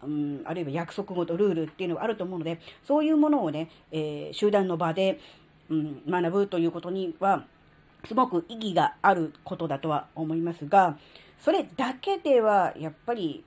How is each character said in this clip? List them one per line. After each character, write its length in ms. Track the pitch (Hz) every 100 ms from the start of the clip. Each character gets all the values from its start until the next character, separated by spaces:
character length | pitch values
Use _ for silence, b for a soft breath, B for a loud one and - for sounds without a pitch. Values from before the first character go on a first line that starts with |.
う 40 | 139
ん、 340 | 151 147 143 -
あ 80 |
る 80 | 170
い 20 | 156
は 40 |
約 260 | 143 165 -
束 200 | 196 180
事、 200 | 165 170
ル 140 | 208
ー 40 |
ル 100 | 165
っ 40 | 156
て 160 | -
い 40 | 185
う 20 |
の 60 | 165
が 80 |
あ 40 | 226
る 80 | 214
と 80 |
思 120 | 180 185
う 40 |
の 60 | 160
で、 140 | 165 B B -
そ 120 | 294
う 60 | 311
い 40 |
う 80 | 311
も 120 | 302
の 140 | 294
を 80 | 180
ね、 180 | 151 160 B B
え 380 | 156 151 147 151
ー、 20 |
集 180 | 143 208
団 160 | 202 190
の 100 | 165
場 160 | 170
で、 260 | 165 190 190 B B B _ _
う 60 | 160
ん、 280 | 151 135 143
学 240 | 180 170
ぶ 160 | 196 202
と 120 | 185
い 60 | 165
う 40 |
こ 100 | 170
と 100 | 175
に 240 | 190 185 160
は、 260 | 196 175 - _ _ _ _ _ -
す 80 |
ご 140 | 226 254
く 180 | 175 165
意 60 | 233
義 180 | 220
が 220 | 170 147 -
あ 120 | 190
る 200 | 190 160 -
こ 140 | - 185
と 100 | 165
だ 120 | 139
と 100 | 160
は 180 | 147 -
思 220 | - 160 160
い 60 |
ま 120 | 170
す 140 | 165 147
が、 300 | 196 180 147 B B B B
そ 120 | -
れ 120 | 370 302 -
だ 200 | 254 262
け 240 | - 392
で 200 | 311 262
は 320 | 220 202 170 -
や 140 | 156
っ 20 | 151 -
ぱ 100 | 240
り 280 | 170 127